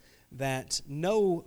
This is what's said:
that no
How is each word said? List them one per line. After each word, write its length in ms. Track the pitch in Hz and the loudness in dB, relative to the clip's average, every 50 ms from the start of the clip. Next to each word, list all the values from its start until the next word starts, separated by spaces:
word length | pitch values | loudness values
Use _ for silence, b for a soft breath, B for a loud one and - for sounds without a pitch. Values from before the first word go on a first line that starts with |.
| b b b b b b b | b b b b b b b
that 500 | 127 135 135 131 131 127 - - - - | -4 -4 -2 -2 -4 -4 -4 -6 -6 -6
no 600 | 139 139 151 170 185 220 220 202 190 170 170 - | -6 -6 -2 0 2 4 4 4 4 4 2 -2